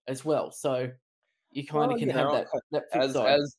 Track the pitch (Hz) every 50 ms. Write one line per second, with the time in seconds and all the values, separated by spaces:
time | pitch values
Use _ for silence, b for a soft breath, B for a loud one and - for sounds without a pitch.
0 | - 131 135 131 - 156 151 123 - - - - - 143 131 127 131 123 - _
1 | _ _ _ _ _ _ _ _ _ _ - 139 143 - 151 151 151 143 - 233
2 | - - 135 127 131 143 147 117 - - - - _ - 151 143 - - - 123
3 | 135 135 131 - 151 151 143 147 147 139 -